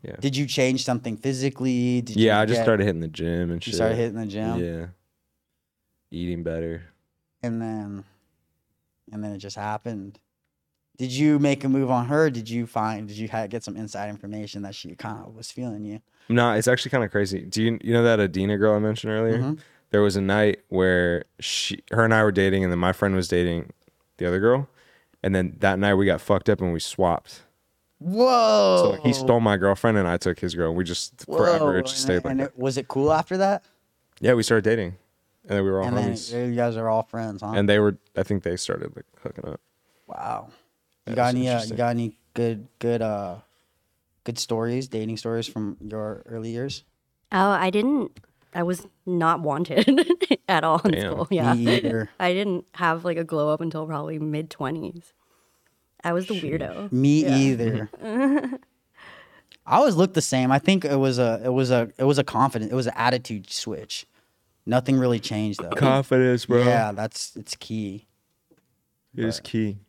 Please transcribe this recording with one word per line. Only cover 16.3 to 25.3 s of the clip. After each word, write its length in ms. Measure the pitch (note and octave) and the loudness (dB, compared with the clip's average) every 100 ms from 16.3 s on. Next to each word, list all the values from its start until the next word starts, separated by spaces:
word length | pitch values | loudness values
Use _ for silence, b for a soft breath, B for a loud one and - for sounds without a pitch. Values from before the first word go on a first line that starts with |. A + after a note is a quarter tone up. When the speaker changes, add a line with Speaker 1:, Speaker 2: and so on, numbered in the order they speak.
| A#2+ A#2+ | 2 4
Speaker 1:
it's 160 | G#2+ A#2 | 2 2
actually 220 | B2+ C3 | 0 0
kinda 180 | C3 G#2+ | -2 0
crazy. 320 | G#2 G2 F#2+ | 0 0 -4
Do 220 | F#2 G#2+ | -6 0
you, 160 | A2+ A#2 | 0 0
you 100 | - | 0
know 120 | A#2 | 4
that 160 | A#2 A2 | 4 4
Adina 380 | G2 F#2 G2 G#2 | 2 2 0 2
girl 180 | G#2+ G#2 | 4 4
I 20 | |
mentioned 340 | G#2+ A2 A2 | 0 -2 -4
earlier? 260 | G#2+ A2+ A2+ | -2 0 0
Speaker 2:
Mm-hmm. 160 | C3 D#3 b b b | -2 -6 b b b
Speaker 1:
There 120 | G#2 | 2
was 140 | G#2 F#2+ | 4 2
a 40 | |
night 400 | G2 G#2 G#2+ - _ | 2 4 4 2 _
where 560 | F#2 F#2 F2+ F2 F2 - - | 2 4 4 2 0 -6 -12
she, 420 | - - - - - | -8 -6 -6 -8 -2
her 140 | A#2 | 2
and 80 | A2+ | 4
I 80 | A2 | 6
were 80 | G#2+ | 6
dating, 300 | F#2+ F#2+ F#2+ | 4 2 2
and 80 | F#2 | 0
then 80 | F2 | 2
my 140 | F2 | 0
friend 220 | F#2 G2+ F#2+ | 2 0 0
was 100 | F2 | 0
dating 460 | F2+ F2 E2+ - - _ _ _ - | 0 0 -2 -8 -20 _ _ _ -6
the 80 | F2 | -2
other 120 | F#2 | 2
girl. 300 | A2 C3 C#3 b b b b b | 2 2 -2 b b b b b
And 120 | G2 | 0